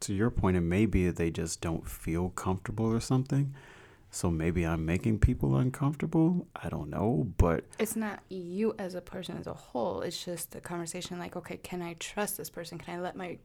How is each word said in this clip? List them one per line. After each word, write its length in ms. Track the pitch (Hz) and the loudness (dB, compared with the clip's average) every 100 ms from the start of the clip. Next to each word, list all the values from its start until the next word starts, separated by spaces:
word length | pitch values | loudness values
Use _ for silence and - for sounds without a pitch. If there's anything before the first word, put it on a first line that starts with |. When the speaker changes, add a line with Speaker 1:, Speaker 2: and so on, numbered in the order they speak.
Speaker 1:
to 140 | - | -4
your 160 | 98 117 | 2 2
point, 260 | - 95 90 | 4 4 4
it 60 | |
may 240 | 85 90 110 | 4 4 6
be 200 | 98 90 | 6 4
that 100 | 85 | 4
they 140 | 85 | 0
just 300 | 80 82 - | 0 -4 -4
don't 260 | 87 80 - | -2 -2 -4
feel 440 | - 85 80 92 | -8 -2 0 0
comfortable 560 | - 95 92 - 107 113 | -2 -2 -2 -2 -2 2
or 140 | 113 | 2
something. 540 | - 131 131 139 139 139 - - - - - | 2 2 4 2 2 -2 -16 -20 -20 -20 -12
So 160 | - 90 | -2 0
maybe 380 | 82 82 87 82 | 2 2 2 2
I'm 180 | 82 | 2
making 360 | 80 87 117 107 | 2 2 2 4
people 340 | - 123 139 135 | 4 4 2 4
uncomfortable. 920 | 127 - 139 156 160 160 160 175 - - | 2 2 0 0 0 4 4 4 -2 -8
I 120 | 170 | -6
don't 220 | 156 73 | -6 -4
know, 380 | 76 104 147 127 - | 0 2 2 0 4
but 280 | 87 78 - - | 4 4 0 -4
Speaker 2:
It's 160 | 220 | -4
not 260 | 220 214 196 - | -2 -4 -6 -10
you 460 | 185 175 185 226 220 | -10 -6 0 0 0
as 200 | 185 180 | -6 -8
a 40 | |
person 360 | 175 185 170 175 | -10 -10 -8 -8
as 100 | - | -8
a 60 | |
whole. 460 | - - 254 202 92 | -10 -6 -2 -2 -2
It's 240 | - 170 | -4 -6
just 260 | - 170 - | -8 -8 -8
the 100 | - | -12
conversation, 580 | - 175 170 180 165 180 | -8 -8 -6 -8 -8 -8
like, 160 | 175 180 | -8 -8
"Okay, 220 | 170 175 | -8 -10
can 220 | - 180 | -8 -8
I 120 | 170 | -8
trust 420 | 170 - - 202 - | -8 -8 -4 -4 -4
this 140 | - | -8
person? 280 | - 170 165 | -10 -10 -10
Can 200 | - 175 | -10 -6
I 20 | |
let 140 | 180 | -6
my 240 | - 180 - | -6 -8 -8